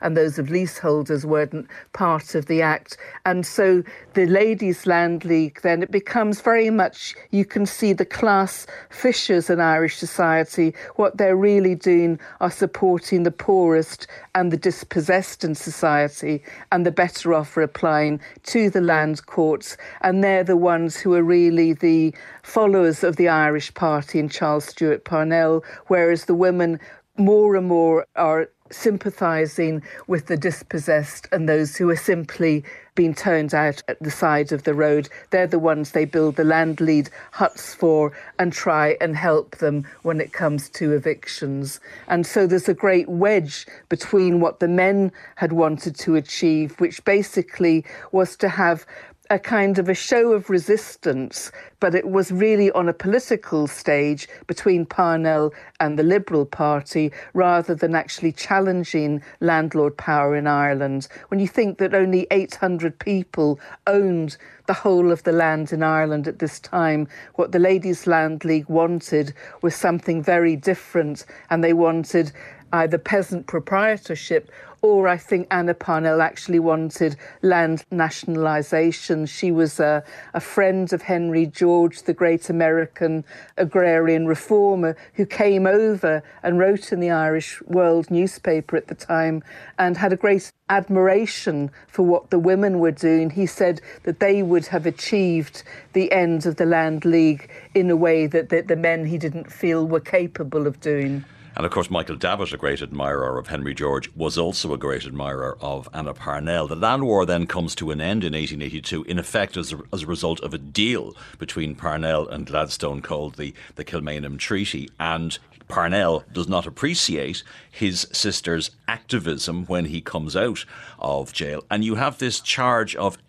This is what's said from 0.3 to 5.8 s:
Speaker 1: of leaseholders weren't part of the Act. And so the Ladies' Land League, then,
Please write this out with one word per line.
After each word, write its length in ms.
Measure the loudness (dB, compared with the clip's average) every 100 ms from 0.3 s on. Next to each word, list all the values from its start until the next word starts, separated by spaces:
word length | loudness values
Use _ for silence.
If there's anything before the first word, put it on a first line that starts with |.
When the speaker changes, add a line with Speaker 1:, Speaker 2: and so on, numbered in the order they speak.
| 0
Speaker 1:
of 100 | -4
leaseholders 760 | -2 -4 -4 -2 -2 -2 -4 -2
weren't 420 | -2 -2 -6 -12 -18 -14
part 420 | -4 0 -2 -2 -6
of 100 | -2
the 160 | 0
Act. 360 | 0 -2 -6 -20 -20 -8 -4
And 200 | -2 -2
so 380 | 0 4 2 0 -10 -6
the 140 | 0 2
Ladies' 580 | 4 2 0 -2 -2 0
Land 400 | 2 2 0 0
League, 360 | 0 0 -2
then, 220 | -2 -2